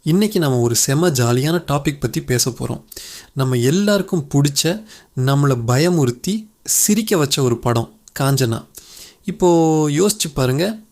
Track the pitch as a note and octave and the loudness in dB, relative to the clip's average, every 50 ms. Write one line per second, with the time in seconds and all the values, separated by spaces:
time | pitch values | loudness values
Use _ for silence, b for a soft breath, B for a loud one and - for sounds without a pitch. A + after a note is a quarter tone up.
0 | _ - E3 G3 G#3+ G#3 G#3+ F#3+ D#3+ C#3 B2+ A#2+ A#2+ A#2 A#2 - - - C3+ D3 | _ 2 2 2 2 0 0 -2 0 0 2 2 2 0 0 0 0 0 0 2
1 | F3 - C#3+ B2+ B2 A#2 A#2+ B2+ C3+ D#3 E3 F3 E3+ - C#3+ D3 C#3+ D#3 C#3+ C#3+ | 2 2 2 2 2 2 2 0 0 0 -2 -2 -2 -2 -4 -2 -2 -4 -4 -4
2 | - A#2 - D#3+ C#3+ - C3 B2 - C3 A#2 - B2+ A#2 A#2+ - - B B B | -6 -6 -6 -6 -4 -2 -2 -2 -2 -4 -4 -6 -8 -8 -8 -10 -12 B B B
3 | B B B B B B B C3+ C3+ C3 B2+ B2 A#2+ C3 D#3+ F#3+ G3+ G#3 G#3 G3 | B B B B B B B -4 -2 0 0 2 2 2 2 2 2 2 2 0
4 | F#3+ - F#3+ E3+ C#3 - - C#3+ C#3+ C#3+ C#3 - - D#3+ F#3 G#3+ B B B B | 0 -2 -4 -4 -4 0 0 2 2 2 0 0 -2 -2 -4 -4 B B B B
5 | B B _ C3+ B2+ C3+ C#3 C#3+ C#3+ C#3 C3 A#2+ A#2 A#2+ B2 C3 D#3+ F3+ F3+ D#3+ | B B _ -2 0 2 2 2 2 2 0 0 0 0 2 2 2 2 2 2
6 | C#3 A#2+ A#2+ B2 - F3+ G#3 A3 G#3+ - _ _ _ - - - - - G#3 G#3+ | 2 0 -2 -4 -4 -4 -4 -4 -6 -12 _ _ _ -4 -2 0 2 2 2 0
7 | A3 A3 G#3 E3 D3 C#3+ - - C3+ B2 A#2 A#2 - B2 A#2 A#2 A#2 - - _ | 2 0 0 0 2 0 0 0 2 0 0 0 0 0 0 0 -2 -4 -12 _
8 | _ - _ - C#3 C#3 C#3 B2+ C3 A#2 A2+ A#2 - _ B B B B B B | _ -16 _ -2 0 0 2 2 0 0 -2 -6 -8 _ B B B B B B
9 | B B B B B G3 F3 - F#3 F3+ E3+ E3+ E3 D#3+ D#3 D#3 D3+ D3+ C#3+ D3+ | B B B B B -10 -4 0 2 4 4 4 4 4 2 2 2 0 2 2
10 | F#3+ G#3 G3+ G#3+ - E3 C#3 C#3 C3 B2 B2+ C#3+ F3 G#3+ A3+ A3 - _ | 0 0 0 -2 -6 -6 -2 -2 0 0 0 0 -2 -2 -4 -8 -14 _